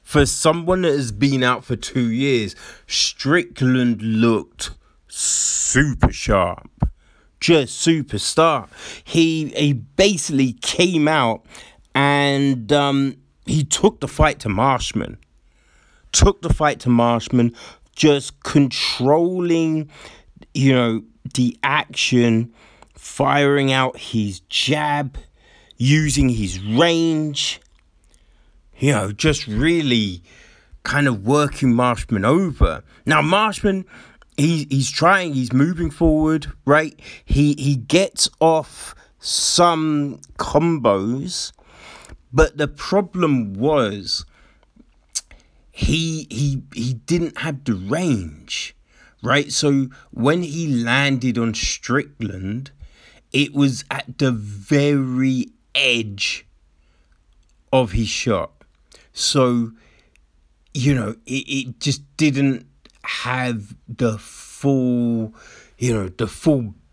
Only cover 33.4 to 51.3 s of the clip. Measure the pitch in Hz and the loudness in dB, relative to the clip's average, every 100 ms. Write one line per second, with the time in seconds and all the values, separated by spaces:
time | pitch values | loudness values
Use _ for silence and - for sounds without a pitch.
33.4 | 220 - 202 190 - - - _ _ - | 0 0 -2 -2 -6 -20 -20 _ _ 0
34.4 | 147 165 139 135 123 - 165 190 180 135 | 2 0 0 -2 -2 2 4 4 0 -4
35.4 | 123 127 156 170 165 - 165 156 156 160 | 0 2 2 0 -6 0 2 4 2 0
36.4 | - - - 147 156 - - - - 135 | -4 -8 2 2 2 -12 -20 -20 0 2
37.4 | 147 143 139 139 110 170 196 - - _ | 2 2 -2 -2 2 2 2 -2 -4 _
38.4 | 160 160 - - - - _ _ - - | 2 2 -2 -16 -18 -20 _ _ -8 -4
39.4 | - - 175 160 156 147 143 110 - - | 0 4 4 2 0 -2 -4 -8 -18 -8
40.4 | - 156 165 160 117 98 104 131 180 - | 0 2 2 2 2 2 0 -4 -6 -8
41.4 | - _ _ - - - - - _ 120 | -10 _ _ -20 -20 -20 -20 -20 _ 2
42.4 | 117 147 147 - - 196 185 180 160 131 | 2 2 -6 -4 -2 0 0 -2 0 0
43.4 | 104 98 135 151 107 101 92 - - _ | -2 -2 0 2 0 -4 -8 -8 -10 _
44.4 | _ _ _ _ _ _ _ - _ - | _ _ _ _ _ _ _ -14 _ -20
45.4 | _ _ _ - - 160 165 160 - - | _ _ _ -4 0 0 -2 -6 -8 -2
46.4 | 143 135 - - 120 117 - 170 165 - | -2 -2 -8 -6 -4 -6 -2 0 0 -6
47.4 | 160 139 - 98 95 151 180 113 82 69 | -8 -6 -4 -4 -4 -2 0 -2 -4 -14
48.4 | - - - _ _ _ _ _ 117 143 | -12 -10 -12 _ _ _ _ _ 0 0
49.4 | 143 - 151 139 131 - _ - 123 175 | 0 -2 2 0 -2 -8 _ -2 0 0
50.4 | 170 160 160 123 117 131 139 131 127 | -4 -6 -2 -2 0 0 0 0 0